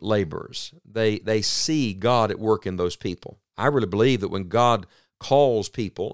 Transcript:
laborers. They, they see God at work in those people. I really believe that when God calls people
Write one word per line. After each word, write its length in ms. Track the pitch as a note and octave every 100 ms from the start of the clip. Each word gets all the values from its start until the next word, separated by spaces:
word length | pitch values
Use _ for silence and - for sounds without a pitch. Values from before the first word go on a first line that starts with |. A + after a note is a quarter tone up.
laborers. 720 | G#2 G#2 E2 D#2+ - - - D#3 -
They, 320 | A2 A2 G#2+
they 240 | G#2+ A2
see 540 | F#2+ - - D#3 A#2 F#2+
God 340 | A2+ A#2+ G#2+
at 80 | F#2
work 300 | A2 G#2+ G2
in 80 | F2+
those 200 | F2+ -
people. 440 | G2 F2 - - _ -
I 80 | C3
really 220 | C#3 G#2
believe 320 | G2+ B2+ A#2+
that 80 | G2
when 220 | G2 F2+
God 360 | A2+ A#2+ A2 F2 _ _ _
calls 480 | - C#3 C#3 A2 F#2+
people 460 | - G2+ - -